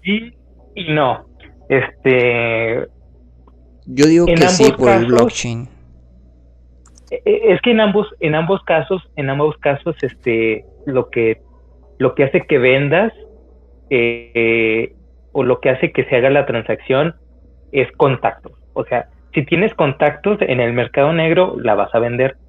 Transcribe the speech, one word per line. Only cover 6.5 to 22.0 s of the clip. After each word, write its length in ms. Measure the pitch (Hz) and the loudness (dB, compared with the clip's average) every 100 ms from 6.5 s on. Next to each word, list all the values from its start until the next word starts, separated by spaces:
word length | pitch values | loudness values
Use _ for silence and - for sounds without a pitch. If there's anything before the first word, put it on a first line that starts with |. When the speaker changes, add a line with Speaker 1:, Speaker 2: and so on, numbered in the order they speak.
| _ - - _ - _ | _ -20 -20 _ -20 _
Speaker 1:
e-, 120 | 494 | -6
e-, 300 | 208 214 226 | -2 2 2
es 80 | 180 | 2
que 100 | 247 | 2
en 80 | 226 | 2
ambos, 280 | 214 208 208 - | 2 0 -4 -6
en 160 | 165 | -4
ambos 260 | 156 165 196 | -2 -2 -4
casos, 380 | - 165 143 185 - | 0 -2 0 -6 -8
en 140 | - 135 | -10 -6
ambos 260 | 139 151 147 | -2 -2 -2
casos, 360 | 147 139 170 156 | -4 -4 -6 -6
este, 640 | 135 - 127 113 113 107 - - | -8 -6 -2 0 0 -4 -8 -14
lo 240 | - 131 117 | -4 -4 -2
que, 320 | 123 113 110 _ - - - _ - | -2 -2 -2 _ -20 -20 -20 _ -2
lo 160 | - | -2
que 100 | - | 2
hace 200 | 135 185 | 0 0
que 120 | - 143 | 0 2
vendas, 560 | 127 135 143 160 226 - - - - - _ - - | 4 2 2 0 0 -4 -20 -20 -20 -20 _ -20 -4
eh, 1040 | 127 117 117 117 117 113 113 110 110 - - - - _ | 0 0 -4 -6 -2 0 0 0 -2 -6 -12 -20 -20 _
o 120 | 143 | -4
lo 160 | 123 123 | 0 0
que 100 | 139 | 0
hace 220 | 127 139 | 0 -2
que 140 | - | -2
se 100 | 127 | -2
haga 160 | 127 131 | 0 2
la 160 | 139 139 | 2 0
transacción 680 | 117 113 107 - 131 165 - _ _ - - - | -6 -4 -8 -2 -2 -2 -6 _ _ -20 -20 -6
es 160 | 139 120 | -4 -4
contacto. 640 | - 143 127 104 - - - - | 0 0 2 -4 -6 -20 -20 -12
O 100 | - | -10
sea, 260 | - 123 - - - | -4 -6 -6 -20 -8
si 120 | - | -6
tienes 300 | 139 165 214 | -2 -2 -2
contactos 640 | - 151 139 147 147 202 208 | 0 -2 0 -2 0 -4 -2
en 180 | - 123 | -2 0
el 140 | 117 | 0
mercado 400 | 120 120 - 143 | -2 -2 0 0
negro, 420 | 165 160 170 185 - | 0 0 2 0 -2
la 160 | 117 | -2
vas 180 | 101 101 | -2 0
a 60 | |
vender. 360 | 117 | -2